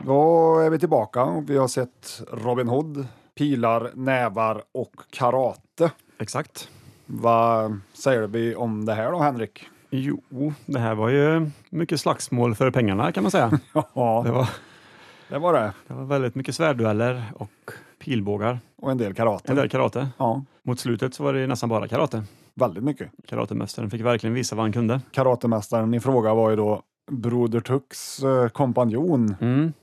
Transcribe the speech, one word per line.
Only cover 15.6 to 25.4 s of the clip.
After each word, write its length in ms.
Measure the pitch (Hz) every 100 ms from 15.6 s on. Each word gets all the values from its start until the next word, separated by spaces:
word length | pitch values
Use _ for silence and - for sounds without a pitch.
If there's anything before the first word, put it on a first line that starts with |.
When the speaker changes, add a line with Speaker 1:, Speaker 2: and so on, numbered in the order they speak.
| 107 - -
Speaker 2:
det 60 |
var 100 | 127
väldigt 300 | 135 139 123
mycket 200 | 135 131
svärddueller 680 | 123 165 127 110 107 120 127 110 -
och 340 | 107 _ - - - _
pilbågar. 600 | - 123 101 104 110 123 - _
Speaker 1:
Och 80 | 135
en 80 | 131
del 160 | 104
karate. 360 | 95 113 98 -
Speaker 2:
En 40 | 139
del 120 | 123
karate. 400 | 131 120 120 139 -
Speaker 1:
Ja. 260 | 127 127 139 _
Speaker 2:
Mot 180 | - 123
slutet 340 | 131 120 131
så 100 | -
var 80 | 143
det 140 | 135 131
nästan 220 | 123 120
bara 200 | 110 104
karate. 340 | 117 - 110 101 - _
Speaker 1:
Väldigt 300 | - 123 87
mycket. 260 | 135 - 87 - -
Speaker 2:
Karatemästaren 640 | 117 113 117 104 - 110
fick 100 | 117
verkligen 340 | 117 117 110
visa 220 | 123 123 110
vad 80 |
han 80 | 110
kunde. 280 | 120 113 131 -
Speaker 1:
Karatemästaren 840 | - 131 120